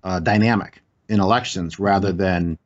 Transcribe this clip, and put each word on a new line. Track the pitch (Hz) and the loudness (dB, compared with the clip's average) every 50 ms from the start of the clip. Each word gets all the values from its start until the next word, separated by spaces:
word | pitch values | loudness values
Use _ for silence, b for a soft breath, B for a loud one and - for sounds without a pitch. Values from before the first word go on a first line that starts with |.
| _ | _
uh, | 92 92 90 | -4 -4 -2
dynamic | 80 101 104 107 107 117 117 104 87 - _ - _ _ _ _ _ _ | 0 2 2 4 4 4 2 0 -2 -6 _ -20 _ _ _ _ _ _
in | 107 104 | 0 2
elections | 95 95 110 123 - - - 95 87 82 82 - | 2 2 2 0 0 -4 -8 -8 -8 -8 -6 -4
rather | 98 101 98 98 98 101 90 | 0 2 2 2 2 0 -2
than | 85 98 92 90 87 85 85 82 - _ | 0 0 0 0 0 -2 -2 -4 -8 _